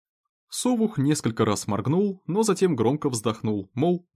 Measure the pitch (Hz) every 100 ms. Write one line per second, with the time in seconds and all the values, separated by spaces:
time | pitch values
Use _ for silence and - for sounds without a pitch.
0 | _ _ _ _ _ - 247 247 220 175
1 | 135 151 - 113 110 101 - 101 123 165
2 | 202 190 - 185 220 185 185 131 110 147
3 | 147 120 113 107 110 104 92 - 160 175
4 | -